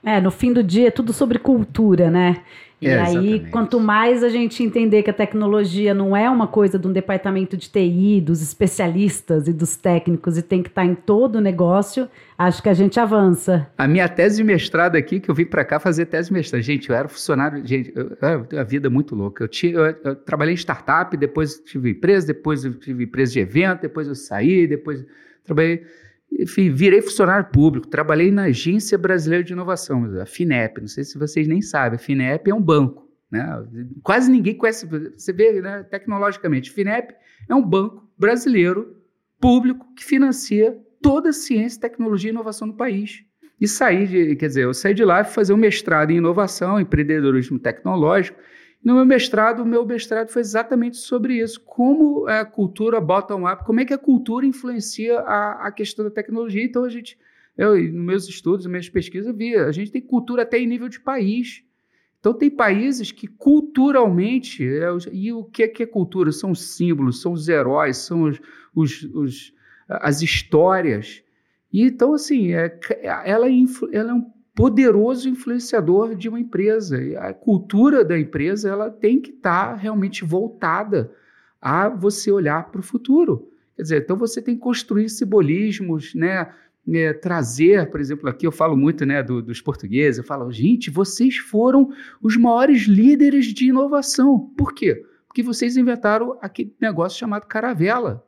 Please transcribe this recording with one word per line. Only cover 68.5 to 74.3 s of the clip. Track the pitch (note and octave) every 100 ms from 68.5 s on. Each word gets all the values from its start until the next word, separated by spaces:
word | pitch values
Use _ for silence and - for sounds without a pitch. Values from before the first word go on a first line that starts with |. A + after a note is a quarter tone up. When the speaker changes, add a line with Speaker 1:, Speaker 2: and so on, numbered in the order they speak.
| - _
Speaker 2:
os, | - D3+ - D3+
os, | - C#3+ B2+ - _ _ _ _
as | - D3+ C#3+
histórias. | D#3+ - - D3+ F3 F#3+ E3 G#2+ G#2+ - _ _ _ _ _
E, | G3
então, | B3+ B3+ C4
assim, | D4 D4 C#4 F#3
é, | E3+ E3+ E3+ - - - D3 -
ela | G#3+ A#3+
influ-, | B3+ B3+ B3+ -
ela | G#3 A3+
é |
um | A#3+ A#3